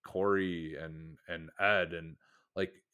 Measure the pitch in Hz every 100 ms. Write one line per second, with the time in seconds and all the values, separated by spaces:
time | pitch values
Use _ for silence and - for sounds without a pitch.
0 | - 92 101 98 92 85 80 73 80 80
1 | 80 76 - 85 78 - 101 101 85 85
2 | 80 78 _ _ _ 95 95 - _